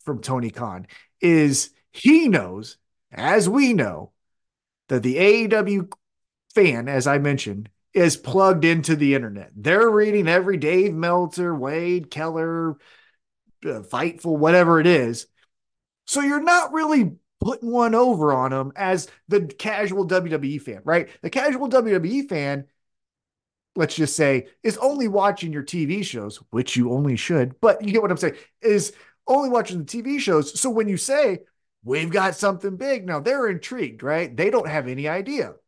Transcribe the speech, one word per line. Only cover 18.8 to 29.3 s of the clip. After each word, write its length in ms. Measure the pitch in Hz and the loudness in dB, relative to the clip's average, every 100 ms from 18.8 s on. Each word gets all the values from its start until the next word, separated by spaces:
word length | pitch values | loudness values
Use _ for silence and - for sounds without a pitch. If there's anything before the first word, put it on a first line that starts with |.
| 196 185 - _ _ | -2 -2 -4 _ _
the 180 | 202 165 | -2 -2
casual 580 | - 214 208 208 185 175 | -8 -6 -4 -4 -2 0
W 240 | 185 170 | 0 0
W 200 | 156 139 147 | -4 -4 -8
E 20 | |
fan, 220 | 131 101 101 | -10 -12 0
right? 240 | 170 - - | 0 0 -10
The 80 | 170 | -6
casual 380 | 269 285 254 269 | -2 -2 -2 0
W 260 | 254 226 | 2 2
W 200 | 190 170 | 0 0
E 140 | 262 277 | -4 -4
fan, 380 | 170 139 139 139 _ _ _ _ _ _ _ _ _ _ - | -4 -4 -6 -8 _ _ _ _ _ _ _ _ _ _ -2
let's 200 | 156 - | -2 0
just 200 | 156 - | -4 0
say, 320 | 147 131 - _ | 2 0 -4 _
is 140 | 226 214 | -6 -2
only 300 | 262 285 233 | -2 0 -2
watching 440 | 202 196 - 170 | 2 0 0 -8
your 120 | 147 | -8
T 220 | 139 180 147 | -8 -6 -4
V 180 | 190 | -4
shows, 340 | 190 117 104 104 _ | -6 -8 -10 -14 _
which 240 | 113 127 - | -4 -2 0
you 160 | 120 | 0
only 240 | 127 143 117 | 0 0 -2
should, 440 | - 165 127 - | -2 0 0 2
but 220 | 226 202 | 2 2
you 80 | 208 | 2
get 100 | 214 | 0
what 100 | 220 | 0
I'm 60 | 180 | -2
saying, 180 | 175 - - _ | -2 -6 -20 _
is 320 | 226 208 - - _ _ | 0 2 0 -10 _ _
only 220 | - | 0